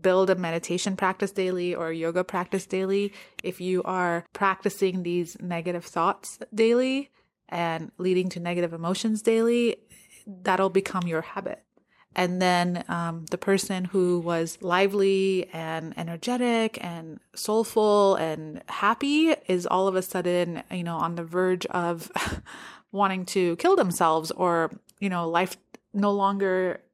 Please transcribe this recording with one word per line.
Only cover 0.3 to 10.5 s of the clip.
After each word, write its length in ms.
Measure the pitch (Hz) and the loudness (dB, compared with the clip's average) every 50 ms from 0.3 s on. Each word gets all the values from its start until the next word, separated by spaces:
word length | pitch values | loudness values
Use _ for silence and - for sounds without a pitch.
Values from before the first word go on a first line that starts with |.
| 185 | 2
meditation 600 | 180 180 165 165 170 165 - 180 180 - 202 190 | 2 0 -2 -4 -4 -4 -4 -4 -2 -2 -2 -2
practice 360 | - 202 185 185 - 202 196 | 0 0 0 0 0 -4 -4
daily 420 | - 196 185 185 180 180 175 180 170 | -2 -2 -2 -2 -2 -2 -2 -2 -2
or 140 | 175 165 160 | -2 -4 -4
a 60 | 165 | -4
yoga 280 | 165 160 165 170 180 180 | -2 -2 0 0 -2 -2
practice 420 | - - 175 180 - - 190 - | -2 -4 -4 -4 -2 -4 -6 -4
daily, 480 | - 190 190 190 190 196 202 202 202 202 - - - _ - - | -4 -4 -2 -2 0 0 0 0 -2 -6 -12 -20 -18 _ -10 -8
if 160 | 180 175 - | -8 -8 -6
you 220 | 180 185 185 180 - | -4 -2 -2 0 0
are 420 | - 185 185 180 175 170 175 - _ - | -2 -2 0 0 0 0 -2 -4 _ -4
practicing 720 | - 202 196 185 - - 202 - - 196 190 180 185 175 | 0 0 0 0 0 -2 -4 0 0 0 0 0 -2 -4
these 340 | 170 175 175 170 165 - - | -2 -2 -2 -2 -4 -8 -10
negative 420 | - 180 175 170 165 180 175 170 170 | -8 -6 -6 -4 -4 -4 -6 -6 -8
thoughts 540 | - - 170 165 190 - - - - - - - - 220 | -6 -2 0 0 0 0 -2 -8 -16 -16 -16 -16 -8 0
daily 560 | 208 226 226 233 247 262 262 269 277 277 - _ _ _ _ _ _ _ | 2 4 4 4 4 2 2 0 -2 -4 -6 _ _ _ _ _ _ _
and 440 | - 175 170 170 165 160 160 160 - - | -10 -6 -4 -2 -2 -4 -4 -8 -10 -8
leading 300 | - 180 190 180 185 185 185 | -4 0 2 2 2 2 0
to 100 | - 175 | -4 -6
negative 320 | 175 175 175 180 175 165 165 | -6 -2 -2 -2 -2 -2 -4
emotions 480 | 165 165 170 190 - - 226 214 214 | -4 -2 -2 -2 0 0 0 -2 2
daily, 560 | - 226 226 226 226 233 240 240 240 226 - - _ _ - - _ _ - - _ | 2 2 4 4 4 4 4 4 2 2 0 -2 _ _ -20 -20 _ _ -20 -20 _
that'll 420 | 208 190 180 180 - | -20 -20 -4 0 0